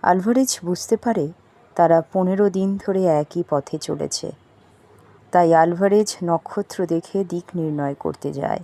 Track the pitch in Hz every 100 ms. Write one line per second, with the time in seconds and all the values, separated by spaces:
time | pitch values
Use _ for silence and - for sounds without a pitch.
0 | - 185 190 247 262 - 170 180 - 226
1 | 240 220 147 170 _ _ _ - 170 165
2 | 160 196 180 190 208 190 190 196 - 190
3 | 185 151 151 170 175 147 - 156 - 147
4 | 147 - - - _ _ _ _ _ _
5 | _ _ _ 180 170 165 165 170 196 208
6 | 208 - 175 165 - - 202 - 175 165
7 | - 196 190 175 - 175 160 147 143 143
8 | 160 151 143 143 - -